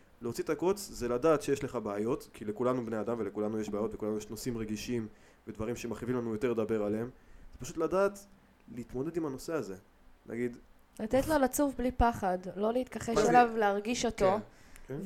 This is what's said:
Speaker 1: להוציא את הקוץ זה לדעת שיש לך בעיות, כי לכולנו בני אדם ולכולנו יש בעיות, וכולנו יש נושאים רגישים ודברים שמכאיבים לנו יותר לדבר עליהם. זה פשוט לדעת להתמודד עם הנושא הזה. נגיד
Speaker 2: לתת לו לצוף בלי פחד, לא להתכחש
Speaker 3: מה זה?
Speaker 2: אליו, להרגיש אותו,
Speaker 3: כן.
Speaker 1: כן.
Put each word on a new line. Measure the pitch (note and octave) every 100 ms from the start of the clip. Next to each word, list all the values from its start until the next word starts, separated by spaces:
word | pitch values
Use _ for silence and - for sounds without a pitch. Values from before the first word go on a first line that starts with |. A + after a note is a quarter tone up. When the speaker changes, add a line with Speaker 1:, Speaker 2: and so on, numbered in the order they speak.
| - -
Speaker 1:
להוציא | A#2 A#2
את | F3+
הקוץ | D3 F3 G3+ -
זה | A2+ A#2+
לדעת | A#2+ D#3+ D3
שיש | - C#3
לך | B2+ B2
בעיות, | G#2+ G2+ A2 D3 -
כי | -
לכולנו | G#2 G#2 B2 C3 A2
בני | A2
אדם | G#2 A#2
ולכולנו | G2+ G#2+ G#2 A2
יש | G#2
בעיות, | G#2 G#2+
וכולנו | - G#2+ G#2+
יש | G#2+
נושאים | A2+ C3 A#2
רגישים | G#2+ G#2+ - A#2+ A2 - - _ -
ודברים | G#2 A2 A#2
שמכאיבים | A#2+ G#2 A#2+ B2+
לנו | A#2
יותר | G#2+ A#2+
לדבר | A2+ G#2+ A2
עליהם. | G#2 G#2 A#2+ - - - -
זה | -
פשוט | C3 E3
לדעת | D#3+ F3+ G3+ G3+ - - - _ -
להתמודד | A#2 A2+ B2 D3+ E3+
עם | D#3
הנושא | C3 -
הזה. | D#3+ G2 F#2 - _ - - -
נגיד | A2+ A#2+ A#2+ - - - -
Speaker 2:
לתת | A3 B3+ C4+
לו | D4+
לצוף | B3+ C#4 C#4+
בלי | B3 B3
פחד, | B3 A#3 A#3 F#3+ F#3 F#3 F3+
לא | G#3+
להתכחש | A#3+ B3+ A3+ -
Speaker 3:
מה | A3
זה? | A3+
Speaker 2:
אליו, | A#3+ A#3+ A3+
להרגיש | G#3 G3+ G#3+ A#3+ A#3
אותו, | A3 F#3+
Speaker 3:
כן. | G#3 - - - - -
Speaker 1:
כן. | C#3